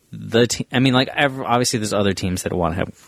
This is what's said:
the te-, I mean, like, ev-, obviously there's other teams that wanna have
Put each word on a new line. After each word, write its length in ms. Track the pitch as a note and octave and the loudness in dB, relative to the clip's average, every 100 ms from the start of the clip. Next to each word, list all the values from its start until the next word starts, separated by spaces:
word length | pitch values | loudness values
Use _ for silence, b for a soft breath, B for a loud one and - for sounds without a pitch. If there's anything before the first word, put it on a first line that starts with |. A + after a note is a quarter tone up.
| _ | _
the 340 | A2 G#2 A2+ A#2+ | -14 -2 2 2
te-, 200 | - - | 0 -4
I 60 | B2+ | 0
mean, 160 | C3+ | 2
like, 140 | B2+ C3 | 2 0
ev-, 320 | - C#3+ C3 | 0 0 0
obviously 400 | A2 A#2+ B2 A#2 | 0 2 2 0
there's 120 | G#2 | 0
other 220 | G2 G2+ | 0 2
teams 300 | F#2 F#2+ F2+ | 0 -2 -4
that 80 | G2 | -4
wanna 240 | F2+ E2+ F2+ | -2 -2 -2
have 180 | - - | -6 -10